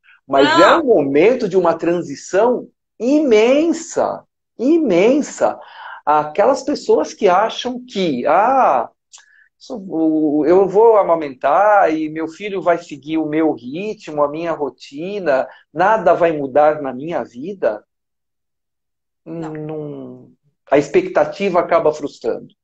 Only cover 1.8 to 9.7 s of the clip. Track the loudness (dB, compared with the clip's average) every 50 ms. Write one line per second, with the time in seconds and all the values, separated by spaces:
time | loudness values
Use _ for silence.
1.8 | -2 -2 -2 -2 -4 -8 -10 -14 -12 -4 0 2 2 2 0 -2 -6 -12 _ _
2.8 | _ _ _ -6 -2 0 2 2 2 4 4 4 6 4 4 4 2 0 -2 -4
3.8 | -6 -8 -4 -2 -2 -2 -4 -8 -14 _ _ _ _ _ _ -4 0 2 2 2
4.8 | 2 2 2 4 4 4 4 2 0 -4 -4 -2 -2 -2 -2 -2 -12 -20 -20 -20
5.8 | -18 -18 -18 -10 -2 0 0 0 0 -2 0 0 2 2 2 0 -2 -6 -6 -6
6.8 | 0 0 0 0 0 -4 -6 0 2 2 2 2 0 0 -4 -6 -8 -8 -10 -10
7.8 | -12 -10 -6 -4 -2 -2 -2 -2 -2 0 2 2 2 2 2 2 2 2 2 0
8.8 | -2 -4 _ _ _ _ _ -20 _ _ _ _ _ _ _ _ -18 -14